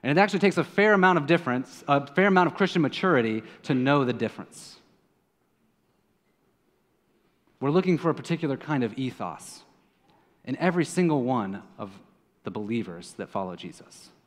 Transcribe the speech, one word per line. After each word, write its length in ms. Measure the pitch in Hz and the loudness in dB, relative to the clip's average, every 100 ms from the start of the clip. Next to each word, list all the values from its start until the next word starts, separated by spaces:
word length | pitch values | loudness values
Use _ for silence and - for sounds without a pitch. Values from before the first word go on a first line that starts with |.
And 120 | - 147 | 2 2
it 60 | |
actually 180 | 202 196 | 4 4
takes 200 | 196 175 | 2 2
a 40 | |
fair 300 | 151 - 214 | -2 2 4
amount 240 | 208 185 180 | 6 6 4
of 80 | 143 | 2
difference, 580 | 170 151 123 131 - - | 0 2 -4 -6 -12 0
a 180 | 143 139 | 0 0
fair 220 | - 196 | 0 4
amount 240 | 190 175 | 4 2
of 40 | - | 2
Christian 280 | 190 180 | 0 2
maturity 580 | 139 - 190 147 113 110 - - | 0 0 2 2 2 -4 -8 -20
to 100 | - | -2
know 320 | 135 131 143 127 | 0 2 2 2
the 80 | |
difference. 640 | 117 110 - 87 - - - _ _ _ _ _ _ _ _ _ _ _ _ _ _ _ _ _ _ _ _ _ _ _ _ _ _ _ _ | -2 -4 -6 -18 -18 -20 -20 _ _ _ _ _ _ _ _ _ _ _ _ _ _ _ _ _ _ _ _ _ _ _ _ _ _ _ _
We're 120 | 131 | 0
looking 260 | 165 185 170 | 2 2 0
for 140 | 165 | 0
a 20 | |
particular 440 | 135 120 170 165 131 | -4 -4 -4 -4 -6
kind 260 | - 147 | -4 -2
of 120 | 117 107 | -2 -4
ethos 680 | 131 - 90 78 - - _ _ _ _ _ _ _ _ - | -8 -6 -12 -12 -18 -20 _ _ _ _ _ _ _ _ -12
in 100 | 135 | -2
every 280 | 180 175 151 | -2 0 -2
single 380 | - 175 151 | 0 2 2
one 400 | 123 127 98 98 - - | 0 -2 -2 -8 -14 -16
of 100 | 104 98 - _ _ _ | -16 -16 -20 _ _ _
the 80 | - | -12
believers 600 | 98 104 117 92 85 87 | -10 -6 -6 -6 -12 -16
that 160 | - 101 | -14 -10
follow 260 | 104 95 87 | -8 -8 -10
Jesus. 540 | 90 - - - - _ | -14 -18 -20 -20 -20 _